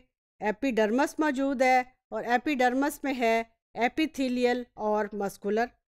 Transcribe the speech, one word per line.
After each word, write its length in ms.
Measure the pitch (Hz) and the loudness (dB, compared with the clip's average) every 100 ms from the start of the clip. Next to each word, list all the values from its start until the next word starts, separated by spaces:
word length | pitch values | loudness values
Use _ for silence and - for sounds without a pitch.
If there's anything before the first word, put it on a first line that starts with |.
| - _ _ _ | -4 _ _ _
एपिडर्मस 760 | 208 208 277 220 208 247 311 - | -4 -2 -2 2 2 2 0 0
मौजूद 440 | 302 262 277 262 | -2 0 -2 2
है 300 | 262 254 254 _ _ | 4 4 2 _ _
और 140 | 214 214 | -8 -2
एपिडर्मस 760 | 240 302 269 247 254 285 - - | -2 0 0 2 2 -2 -2 -6
में 80 | |
है 220 | 254 226 226 226 _ _ - | 0 2 0 -2 _ _ -4
एपिथेलियल 920 | 247 320 311 - 254 247 240 247 240 - | -2 0 -2 -2 -2 0 0 0 -4 -6
और 320 | 214 214 208 | -2 0 -2
मस्कुलर 560 | 208 196 - 202 214 247 - _ _ | -4 -6 -6 -2 -2 -2 -6 _ _